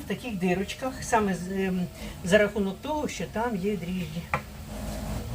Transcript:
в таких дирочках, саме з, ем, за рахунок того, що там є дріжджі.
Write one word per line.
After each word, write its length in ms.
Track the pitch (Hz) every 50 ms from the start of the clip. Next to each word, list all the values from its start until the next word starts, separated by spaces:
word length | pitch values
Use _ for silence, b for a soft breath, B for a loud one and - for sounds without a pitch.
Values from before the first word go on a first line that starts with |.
| -
в 40 | -
таких 300 | 208 190 - 254 220 185
дирочках, 540 | 170 190 180 180 196 190 - - - 262 262 - -
саме 320 | - - 226 214 196 185
з, 180 | 170 175 185 196
ем, 340 | 190 190 190 185 185 180 - B B B B B B -
за 140 | 180 175 214
рахунок 380 | 208 202 - 220 202 190 185 - -
того, 260 | 269 302 302 294 220
що 160 | - - 175 147 -
там 240 | 214 226 247 233
є 200 | 185 170 202 214
дріжджі. 460 | 185 175 170 185 185 175 156 156 175 165 - - - - - - - - - - - - - - - - - - - - - -